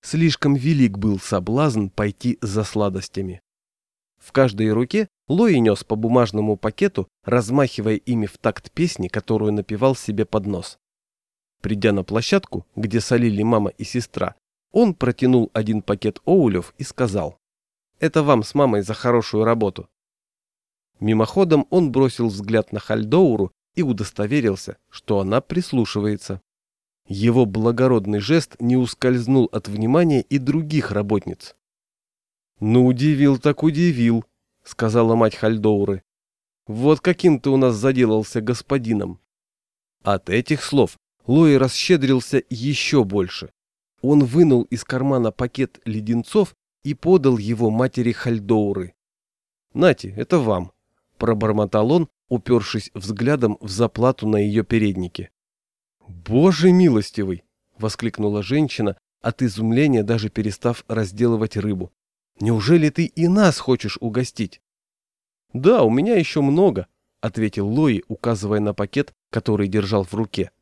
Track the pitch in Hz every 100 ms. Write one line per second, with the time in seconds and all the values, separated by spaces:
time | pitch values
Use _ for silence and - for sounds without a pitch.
0 | - 156 165 - 147 143 139 151 120 98
1 | 107 98 - 98 90 123 151 110 101 -
2 | 107 - 123 113 110 104 104 107 101 95
3 | - - 95 92 _ _ _ _ _ _
4 | _ _ - - 131 98 110 107 123 214
5 | 208 _ - 170 233 147 113 98 - 107
6 | 113 123 113 104 107 101 110 - 196 -
7 | 92 _ - 120 107 135 131 - 107 104
8 | - 117 104 - 113 - - - 170 -
9 | 90 107 - 110 107 104 98 107 131 127
10 | - 104 107 110 101 95 - - _ _
11 | _ _ _ _ _ _ 101 104 107 101
12 | 92 107 - 196 - 90 - - 107 110
13 | - 120 120 101 107 113 101 - 101 123
14 | - - - - _ _ _ 214 233 175
15 | 123 - 127 127 110 113 107 107 - 104
16 | 107 - - 190 127 92 - - 139 -
17 | 120 98 78 - _ _ _ _ _ _
18 | 160 160 147 127 101 143 135 104 98 110
19 | 123 120 - 107 110 117 101 92 87 _
20 | _ _ _ _ _ _ _ _ _ _
21 | 107 110 110 196 185 151 - 185 156 123
22 | 131 - 117 98 101 113 - 107 - 113
23 | 107 160 175 107 95 _ _ - 143 104
24 | 101 - 104 147 113 95 - - _ -
25 | - 101 95 117 - 165 - 131 110 104
26 | 104 101 - 98 _ _ _ _ _ _
27 | _ 98 113 120 113 107 113 120 127 120
28 | 98 104 101 160 - - 120 127 120 -
29 | 127 127 117 135 117 107 101 104 110 151
30 | 170 139 - 139 127 151 151 156 - 104
31 | 101 104 - 82 - _ _ _ _ _
32 | _ _ _ _ _ _ 107 120 127 123
33 | 147 139 143 135 151 143 156 151 175 131
34 | 117 117 - _ _ _ - - 113 117
35 | 117 113 110 - 110 113 107 101 101 95
36 | _ _ _ _ _ _ - 107 139 156
37 | 180 175 180 143 143 135 131 107 131 131
38 | 117 110 107 120 110 120 - 139 113 107
39 | 98 90 _ _ _ _ _ _ _ _
40 | - 98 - 107 - 151 - 143 98 -
41 | _ _ - 143 160 139 131 - - 175
42 | 131 131 - 139 - 117 131 139 - 147
43 | 101 101 92 - - _ _ _ _ _
44 | 127 147 131 147 165 123 - 117 - 127
45 | 135 131 113 - 123 - 131 - - 107
46 | 104 117 110 214 196 _ _ _ 139 139
47 | 165 185 135 117 101 113 113 110 127 -
48 | 120 113 123 117 101 110 104 95 87 _
49 | _ _ _ _ _ _ _ 123 180 131
50 | 98 98 123 175 117 95 87 _ _ _
51 | _ _ 113 107 110 107 104 107 113 170
52 | 160 _ _ 123 - 120 101 110 - 107
53 | 95 104 120 147 113 104 104 95 117 -
54 | 127 127 107 107 104 107 101 117 104 92
55 | 90 - 90 _ _ _ _ _ _ _
56 | - 87 85 120 180 151 185 180 180 110
57 | 101 - 95 87 _ _ _ _ 110 -
58 | 117 - 104 104 98 143 151 - 104 95
59 | _ _ 117 - 123 98 113 117 147 120
60 | 104 113 104 - 104 98 120 120 - 110
61 | 101 104 120 113 110 104 104 95 90 _
62 | _ _ _ _ 107 113 104 170 - 156
63 | 170 - 170 196 196 - - 123 104 -
64 | 117 113 127 - 101 - _ _ _ _
65 | _ _ _ _ _ 127 151 240 117 123
66 | 196 214 160 156 139 151 196 98 87 _
67 | _ _ 113 113 110 - 101 123 156 101
68 | - - 117 107 101 104 104 98 101 139
69 | - _ _ 117 - 104 101 104 98 104
70 | 92 101 113 - 85 _